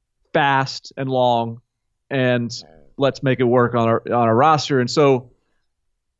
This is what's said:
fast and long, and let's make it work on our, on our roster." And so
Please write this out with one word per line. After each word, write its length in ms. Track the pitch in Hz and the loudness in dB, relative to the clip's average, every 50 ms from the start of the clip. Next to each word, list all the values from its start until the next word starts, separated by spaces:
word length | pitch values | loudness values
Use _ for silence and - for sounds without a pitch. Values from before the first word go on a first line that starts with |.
| _ _ _ _ _ _ - | _ _ _ _ _ _ -2
fast 600 | 160 147 139 139 135 135 131 - - _ - - | 0 0 2 0 0 -2 -4 -8 -14 _ -16 -12
and 120 | - 135 131 | -10 -8 -4
long, 520 | 131 127 123 123 120 117 117 117 117 117 _ _ _ _ _ _ _ _ _ - | -2 0 2 2 2 0 -2 -4 -8 -12 _ _ _ _ _ _ _ _ _ -6
and 420 | 139 135 127 123 123 120 120 110 - - 85 76 80 80 - - _ | -4 -2 0 0 0 0 -2 -6 -10 -12 -18 -20 _ -20 -20 -20 _
let's 280 | - 139 135 127 - - | -2 -2 -2 -2 -2 -2
make 160 | 131 127 127 | -2 0 2
it 40 | 131 | 2
work 300 | 120 123 127 120 117 123 | 2 2 2 2 2 0
on 140 | 120 117 113 | 0 0 0
our, 140 | 113 - - | 0 -2 -2
on 220 | - 110 120 117 113 | -2 -2 0 2 2
our 80 | 110 | 2
roster." 420 | 117 139 160 156 147 - - 147 127 | 2 4 4 2 2 0 -2 -2 -2
And 100 | 123 123 | -2 -2
so 440 | - 160 147 139 135 123 127 - _ _ _ _ _ _ _ _ _ _ _ _ _ _ _ _ _ _ | 0 2 2 4 2 0 -2 -10 _ _ _ _ _ _ _ _ _ _ _ _ _ _ _ _ _ _